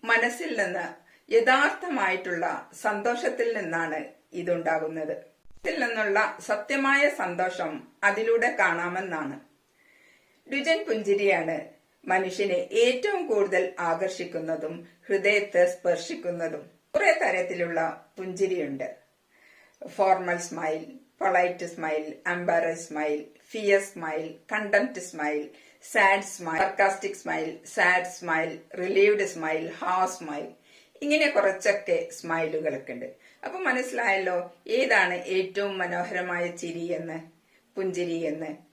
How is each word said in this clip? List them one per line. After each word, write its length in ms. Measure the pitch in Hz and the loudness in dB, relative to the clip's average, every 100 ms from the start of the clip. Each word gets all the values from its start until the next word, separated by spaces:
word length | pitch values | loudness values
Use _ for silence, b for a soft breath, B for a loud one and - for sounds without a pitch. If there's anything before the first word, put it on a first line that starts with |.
മനസ്സിൽ 600 | 226 226 240 240 320 233 | 2 2 2 -2 -6 -2
നിന്ന് 380 | 190 185 - - b b b | -2 -2 -8 -12 b b b
യഥാർത്ഥമായിട്ടുള്ള 1400 | 226 233 262 285 - 359 269 190 185 185 175 170 151 - - | 4 6 6 4 0 -4 -2 0 0 -2 -2 -2 -4 -8 -4
സന്തോഷത്തിൽ 720 | 214 208 208 240 - - 233 226 | -2 0 0 0 -2 0 -2 0
നിന്നാണ് 480 | 180 165 165 156 151 - _ | -2 -2 -2 -4 -8 -16 _
ഇതുണ്ടാകുന്നത്. 800 | 175 175 170 165 160 156 160 156 | -8 -2 0 2 0 -2 -4 -6
മനസ്സിൽ 720 | - - _ - - - 320 | -6 -10 _ -20 -8 -4 -2
നിന്നുള്ള 540 | 240 226 214 202 214 - | -2 0 2 2 2 -2
സത്യമായ 680 | - 208 208 277 269 277 294 | -4 -4 0 0 2 4 4
സന്തോഷം 800 | 285 185 175 185 180 165 156 - _ | 2 -4 0 -2 -2 -6 -6 -14 _
അതിലൂടെ 520 | 202 202 220 233 247 - | 2 2 2 4 4 2
കാണാമെന്നാണ്. 840 | 185 170 175 185 190 160 139 143 - _ _ b b b b b b b - | 2 2 -2 -4 -4 -4 -6 -10 -14 _ _ b b b b b b b -6
ഡുചെൻ 340 | 277 294 330 - | -4 2 0 2
പുഞ്ചിരിയാണ് 800 | 220 202 202 196 175 160 165 - - _ _ | -2 2 2 4 4 2 -4 -6 -18 _ _
മനുഷ്യനെ 640 | - 185 190 180 202 180 - | 0 0 0 -2 0 0 0
ഏറ്റവും 540 | 226 240 254 - 370 - | 4 4 4 0 0 0
കൂടുതൽ 460 | 214 196 185 180 - | 2 2 2 0 -2
ആകർഷിക്കുന്നതും 1080 | 170 165 190 - 170 165 160 160 156 170 - B - | -2 0 -2 -4 -6 -6 -4 -4 -4 -10 -14 B -2
ഹൃദയത്തെ 600 | 196 196 208 202 175 180 | 2 4 2 2 4 4
സ്പർശിക്കുന്നതും. 1160 | 180 180 170 - 339 175 170 165 160 - _ _ | 4 0 0 -2 -8 -6 -4 -4 -6 -14 _ _
കുറെ 240 | 294 392 320 | 2 4 4
തരത്തിലുള്ള 880 | - 185 180 180 170 165 160 - - - | 4 0 -2 -2 -2 0 -2 -4 -16 -12
പുഞ്ചിരിയുണ്ട്. 800 | 185 180 190 180 143 135 - - _ _ _ b b b b b - | -8 0 0 2 -2 -4 -8 -10 _ _ _ b b b b b -16
ഫോർമൽ 500 | - 190 185 180 175 | 0 4 4 2 -2
സ്മൈൽ, 640 | - 170 160 160 156 131 _ _ | -4 -6 -2 -4 -6 -16 _ _
പൊളൈറ്റ് 480 | 190 180 180 175 175 | 2 4 2 0 -8
സ്മൈൽ, 500 | 170 160 156 151 - - | -6 -4 -2 -4 -8 -4
എംബാരസ്ഡ് 540 | 175 175 170 165 160 | -2 2 2 2 -4
സ്മൈൽ, 420 | - 151 151 147 147 - _ | -6 -4 -2 -2 -6 -20 _
ഫിയർ 300 | 220 202 196 | -4 4 4
സ്മൈൽ, 540 | 196 180 165 156 160 - _ | 4 -8 -6 -6 -6 -12 _
കണ്ടംപ്റ്റ് 480 | 214 208 202 254 - | -6 2 2 2 -4
സ്മൈൽ, 500 | 175 165 151 151 147 B B B | -12 -6 -2 -2 -4 B B B
സാഡ് 400 | - 226 196 196 | -4 4 4 4
സ്മൈൽ, 360 | 196 - 170 160 | 0 -10 -6 0
സർക്കാസ്റ്റിക് 560 | 156 - 196 - 135 | 0 4 2 2 -6
സ്മൈൽ, 440 | - 170 156 160 165 - | -6 -6 -4 -4 -8 -10
സാഡ് 380 | - 180 180 | 2 4 4
സ്മൈൽ, 560 | 180 - 175 160 160 - - - | 0 -8 -2 -2 -2 -6 -12 -8
റിലീവ്ഡ് 480 | 185 190 208 202 196 | 0 6 6 6 0
സ്മൈൽ, 440 | 165 160 160 165 | -2 -4 -2 -4
ഹാഫ് 480 | - 180 185 180 - | -6 -2 2 0 -2
സ്മൈൽ, 340 | 160 147 - - b b b - | -8 -8 -8 -14 b b b -8
ഇങ്ങനെ 280 | 285 302 302 | 0 4 4
കുറച്ചൊക്കെ 760 | 247 196 190 220 196 - 170 170 | 4 2 2 0 0 2 0 0
സ്മൈലുകളൊക്കെ 800 | - 170 165 160 156 156 135 - | -10 -4 -2 -2 -2 -2 -4 -8
ഉണ്ട്. 220 | 123 127 - b b | -10 -12 -14 b b
അപ്പൊ 140 | - 370 | -10 -4
മനസ്സിലായല്ലോ 1000 | 359 254 254 240 233 196 185 180 180 - - | -2 -2 -2 -2 0 0 0 -2 -4 -12 -2
ഏതാണ് 460 | 226 262 220 180 | 0 4 4 4
ഏറ്റവും 640 | 180 - 190 190 202 202 190 | 0 -2 0 0 -2 -4 -2
മനോഹരമായ 680 | 180 175 175 180 180 175 175 | -2 -2 -2 -4 -4 -2 -4
ചിരി 460 | 175 170 165 170 | -4 -8 -6 -4
എന്ന്, 260 | 160 165 160 - _ b b _ - | -4 -4 -8 -10 _ b b _ -4
പുഞ്ചിരി 420 | 190 180 175 165 | -4 -2 -2 -2
എന്ന്. 380 | 160 151 156 151 _ | -2 -4 -8 -10 _